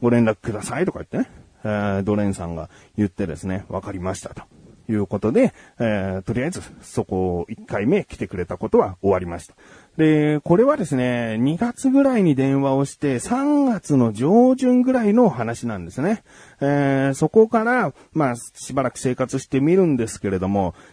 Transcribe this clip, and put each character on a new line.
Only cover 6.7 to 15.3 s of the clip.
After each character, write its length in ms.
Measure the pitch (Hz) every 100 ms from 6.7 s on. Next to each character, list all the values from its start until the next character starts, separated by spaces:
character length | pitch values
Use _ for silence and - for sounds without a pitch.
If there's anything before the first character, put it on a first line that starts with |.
| -
そ 220 | - -
こ 360 | - 92 92 87
を 60 | -
一 180 | 110 110
回 200 | 107 107
目 180 | 196
来 120 | - -
て 120 | 101
く 80 | 92
れ 100 | 87
た 100 | -
こ 120 | 110
と 100 | 240
は 180 | 117 90
終 80 | 98
わ 80 | 92
り 80 | 90
ま 120 | 85
し 80 | -
た。 80 | _ - - _ -
で、 420 | 156 151 151 151
こ 160 | - 175
れ 80 |
は 140 | 262 294
で 80 | 170
す 100 | 131
ね、 400 | 123 120 113 110
二 200 | 131 165
月 320 | 240 - 269
ぐ 120 | 269
ら 140 | 269 240
い 60 |
に 120 | 180
電 280 | 131 135 139
話 120 | 139
を 100 | 135 139
し 100 | -
て、 220 | 147 123
三 480 | - 247 277 294 277
月 300 | 202 - 143
の 180 | 117
上 420 | 104 139 220 254 262
旬 240 | 254 247
ぐ 140 | 247
ら 100 | 254
い 80 | 214
の 160 | 220
話 380 | 226